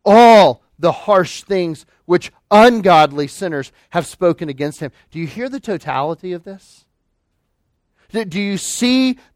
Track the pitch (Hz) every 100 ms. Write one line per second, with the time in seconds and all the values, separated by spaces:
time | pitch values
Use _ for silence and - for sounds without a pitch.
0 | 196 214 240 220 165 117 _ - 165 -
1 | - 196 160 - - 196 170 151 _ _
2 | - 175 - _ - 208 240 233 190 165
3 | 151 143 143 - 185 147 135 _ _ 175
4 | 151 - 180 165 160 135 147 - 151 _
5 | _ 160 165 208 254 269 - 175 - 131
6 | 147 165 185 175 175 196 _ _ _ _
7 | _ _ _ _ _ _ _ _ _ _
8 | _ 220 208 170 202 196 - - 247 254
9 | 262 254 _